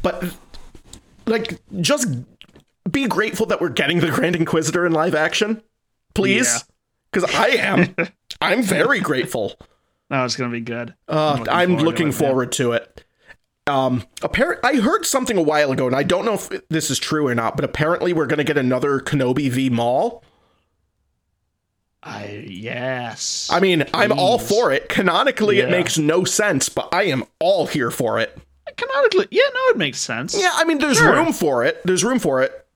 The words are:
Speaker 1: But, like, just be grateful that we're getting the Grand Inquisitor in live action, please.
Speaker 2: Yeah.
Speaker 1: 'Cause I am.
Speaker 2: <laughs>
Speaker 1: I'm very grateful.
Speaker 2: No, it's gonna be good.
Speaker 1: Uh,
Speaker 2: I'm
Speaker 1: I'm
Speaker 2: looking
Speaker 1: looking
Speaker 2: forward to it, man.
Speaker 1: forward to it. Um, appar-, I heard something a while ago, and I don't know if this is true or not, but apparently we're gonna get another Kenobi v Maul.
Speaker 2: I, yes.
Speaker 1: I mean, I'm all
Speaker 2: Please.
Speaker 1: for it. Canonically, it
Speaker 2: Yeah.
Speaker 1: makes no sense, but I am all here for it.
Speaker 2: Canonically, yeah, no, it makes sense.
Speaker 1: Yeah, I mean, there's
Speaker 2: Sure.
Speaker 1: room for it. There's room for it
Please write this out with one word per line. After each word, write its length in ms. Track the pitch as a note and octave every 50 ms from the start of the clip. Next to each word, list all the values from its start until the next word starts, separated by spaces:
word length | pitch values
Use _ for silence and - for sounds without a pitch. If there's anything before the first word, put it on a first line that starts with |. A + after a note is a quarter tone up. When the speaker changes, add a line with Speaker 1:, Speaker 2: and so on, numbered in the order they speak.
| -
Speaker 1:
But, 220 | F#3+ - - - F3+ E3 - - - - - - - _ - - - - - _ _ _ - -
like, 340 | - A3 A3+ - - F#3 - _ _ - G3
just 260 | F3 - C#4+ D4 B3 A3 C#3 A#2+ B2+ - - _ - - _ - _ _ _ _ _ F#3
be 160 | D#3 C#4 C#4 A#3
grateful 400 | - G#3+ G#3+ A3 G#3+ F#3+ A3 -
that 120 | G#3+ -
we're 100 | - E3+
getting 300 | B2+ - D3 C#3 E3+ F3
the 120 | D#3 E3
Grand 240 | C3+ - - E3 F3+
Inquisitor 500 | E3 E3 - - E3 D#3+ C#3+ E3 F3 F3
in 60 | F3
live 240 | E3 D#3 D#3 F3 D#3
action, 480 | D3+ D#3 E3+ - - G#3+ G#3 A3+ A3 - _ _ _ _ _ _ _ _ _ _
please. 320 | - G3 F#3+ G3 A3 B3+ A#3+
Speaker 2:
Yeah. 80 | A#3+ A#3 - _ _ _ _ _ _ _ _ _
Speaker 1:
'Cause 120 | - G3+ F3 - -
I 120 | - F#3 A3
am. 460 | C#4 - G#3 G3 G3 F3 F3 F3+ - - E3 - _ _
Speaker 2:
<laughs> 240 | _ _ - -
Speaker 1:
I'm 200 | - D#3+ F3+ A3+ B3+
very 360 | F#3 - - D#3 A#3+ C#4 G#3+
grateful. 560 | - - C#3+ C3 A#2+ - - B2+ G#2+ G2 - _ - _ _ _ _ _ _ _ _ _
Speaker 2:
No, 120 | - C3+ B2+
it's 100 | B2 A2+
gonna 160 | - B2+ A#2+
be 100 | A#2 A#2+
good. 320 | A#2 A2+ A#2 A#2+ A#2+ - - _ _ -
Speaker 1:
Uh, 300 | D#3+ D#3 D3+ D#3 D3 B2+
Speaker 2:
I'm 80 | A#2 -
Speaker 1:
I'm 200 | - E3+ F3+ F3+ F3+
Speaker 2:
looking 120 | D3 D3
Speaker 1:
looking 260 | E3 D#3+ E3+ E3+ D3+
Speaker 2:
forward 400 | B2+ - D#3 C#3 C3 C3 B2+ B2 -
to 200 | - C3+ A#2+ A#2
it, 60 | A#2
man. 0 |
Speaker 1:
forward 160 | - - _ -
to 40 |
it. 40 | - _ _ _ _ _ - _ _ _ _ _ _
Um, 380 | - C#3+ C3+ C3 B2+ B2+ B2 G#2 _ _ -
appar-, 380 | - - - - B3+ E4+ F4+ - -
I 120 | B3 D4
heard 300 | C4+ G3 B3 F4 G#4+ E4
something 320 | - - C4+ B3+ - A#3 F#3+
a 40 |
while 300 | E3 D3 D3+ D3+ D3 C#3
ago, 160 | C3 B2 C3 B2+
and 80 | A#2+
I 80 | C3+ D3
don't 220 | F#3 F3 F3+ -
know 80 | A#3 G#3+
if 160 | F#3+ - - F#3+ F#3+ - _
this 220 | D#3 D#3+ D3+ -
is 80 | C3+ -
true 260 | - - D#3 D3+ D3+ C3+
or 60 | A#2+
not, 220 | A#2 A2+ A2 -
but 80 | - C#3+
apparently 480 | C3+ - - D3+ D#3 F3 - - F3+ F3+
we're 120 | D#3+ D#3 B2+
gonna 160 | D#3 D3 D3
get 140 | B2 D3 C#3+
another 420 | C3 B2+ B2+ B2+ C3+ C#3+ C#3 C3+
Kenobi 500 | C3 - - D3 C3 B2 B2+ C#3 D3 C3+
v 200 | B2 B2+ C3+ C3+
Maul. 520 | B2 A#2 A#2 A#2+ B2 C#3 F3+ A#3+ A#3 - _ _ _ _ _ _ _ _ _ _ _ _ _ _ _ _ _ _ _ _ _ _ _ _ _ _ _ _ _ _ _ _ _ _ _ _
Speaker 2:
I, 440 | - - A#2+ G#2 G#2 G2+ G#2 G#2 - -
yes. 1000 | G2 F2+ G#2+ A#2 B2 B2 B2 C3 C3 B2+ B2 A#2 G#2+ - - - - - - -
Speaker 1:
I 80 | - F3
mean, 260 | F#3 F#3+ F3+ D#3+ C#3+ - -
I'm 180 | - G3 -
all 260 | A3 - F3+ F#3 A#3 A#3
Speaker 2:
Please. 100 | - -
Speaker 1:
for 220 | G3+ G#3+ B3 F3+ C3+
it. 160 | C#3+ - -
Canonically, 680 | - - G3 F3+ E3 F#3 - C#4+ - - A3 G#3 G#3 G3
it 60 | - B2+
Speaker 2:
Yeah. 20 |
Speaker 1:
makes 260 | E3+ F3+ F3 - - D#3+
no 280 | D#3 D3 D#3 F3+ F#3
sense, 420 | F3+ - - G#3+ G#3 F3+ C3+ C3 -
but 220 | - - - - -
I 100 | F3+ G#3
am 200 | F#3+ C#3+ B2+ - - _ _
all 280 | D#3 F3 G3 F#3 D#3 -
here 240 | - D3+ B2+ A#2
for 280 | A#2+ - C3 A2+ G#2+ A2
it. 180 | A2+ - - - - _ _ _ _ - -
Speaker 2:
Canonically, 520 | - - C5+ C5 C#5 C#5+ A4+ - F#4 - -
yeah, 120 | - F#4+ C5 C#5+ C5
no, 80 | B4+ C5 C5
it 80 | A#4+ -
makes 220 | D#3+ C#3+ C#3 -
sense. 360 | - - A#2+ A2 - - - G4+
Speaker 1:
Yeah, 140 | G4+ F#4 D#4
I 120 | - E4
mean, 140 | E4 E4 C#4+
there's 180 | C4 D4+ C4 -
Speaker 2:
Sure. 160 | - - -
Speaker 1:
room 180 | C#4+ D#4+ E4
for 320 | C4 - F#3 D3+ C3+ A#2+ A#2
it. 160 | C#3+ E3 - -
There's 180 | F3 F#3 F3+ F3
room 160 | A3+ C4 B3
for 220 | - E3+ C3+ C3
it 240 | C3 C3+ - - - _ _